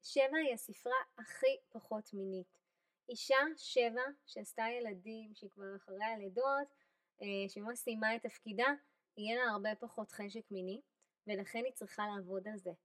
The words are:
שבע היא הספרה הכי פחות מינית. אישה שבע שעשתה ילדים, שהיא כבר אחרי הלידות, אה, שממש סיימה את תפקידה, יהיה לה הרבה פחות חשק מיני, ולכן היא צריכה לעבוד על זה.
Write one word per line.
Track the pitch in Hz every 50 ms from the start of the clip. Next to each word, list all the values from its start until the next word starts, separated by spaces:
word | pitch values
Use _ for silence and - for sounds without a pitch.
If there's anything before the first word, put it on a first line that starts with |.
שבע | - - - 277 269 269 285
היא | 320 320 277 240
הספרה | 220 - - 202 - - 247 508 523 - - _
הכי | - 226 - - - - 269 277 - _ _
פחות | _ 226 - - 220 214 214 - -
מינית. | 196 196 190 190 185 180 _ _ _ _ _ _ _ _ _ _ _ _ -
אישה | 247 226 - - 269 262 285 311 320
שבע | - - - - 254 240 233 226 247 254 277 285 _ _
שעשתה | - - - 208 - - - 226 226 240
ילדים, | 247 240 220 202 185 180 220 220 220 220 214 214
שהיא | - - 196
כבר | _ 196 202 196 196
אחרי | 196 - - 190 196 214
הלידות, | 220 226 220 202 196 185 226 254 269 277 277 285 277 _ _ _ _ _ _ _ _ _ _
אה, | 202 202 196 196 196 196
שממש | - 208 208 226 247 240
סיימה | - 254 226 220 220 220 226
את | 233 -
תפקידה, | 226 - - _ 226 208 196 240 277 285 285 _ _ _ _ _ _ _
יהיה | - 208 214 233
לה | 247 254 233
הרבה | 214 202 202 214 214
פחות | - - 226 - - 214 -
חשק | - - 208 202 202 226 220 _
מיני, | 202 190 185 185 196 233 - _ _ _ _ _ _ _ _
ולכן | 208 208 196 196 - - 226 240
היא | 262 254
צריכה | - 220 190 - - 208
לעבוד | 214 208 196 190 175 190 190 185
על | 208 214
זה. | 202 185 180 165 _ _